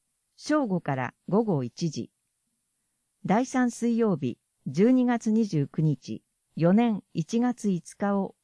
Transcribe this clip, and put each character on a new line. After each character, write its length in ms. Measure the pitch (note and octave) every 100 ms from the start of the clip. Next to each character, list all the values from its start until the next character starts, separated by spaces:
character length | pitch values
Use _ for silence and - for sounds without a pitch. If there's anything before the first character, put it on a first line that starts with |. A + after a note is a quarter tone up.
| _ _ _ _
正 300 | - D4+ B3
午 160 | F3+
か 140 | D3 C3
ら 180 | B2 - -
午 160 | G3
後 200 | A3 D#3
一 240 | B2 - E3+
時。 220 | C3+ G2 _ _ _ _ _ _ _ _ _ _ _
第 220 | F#3+ G#3 C4
三 240 | C4 B3
水 260 | - A#3 A3+
曜 220 | A3+ D#3+
日、 200 | C3 - _ _ -
十 240 | C3+ A3
二 160 | B3+ B3
月 260 | A#3 A3+
二 140 | A3 G#3+
十 200 | D#3 C#3
九 140 | -
日、 420 | D#3 C#3+ - A2 - _ _ -
四 180 | E3
年 280 | G3+ A#3+ G#3 -
一 260 | E3+ D#3+ A#3
月 300 | B3 A#3+ G3+
五 260 | F3 - -
日 220 | G3+ G3
を 160 | G3 -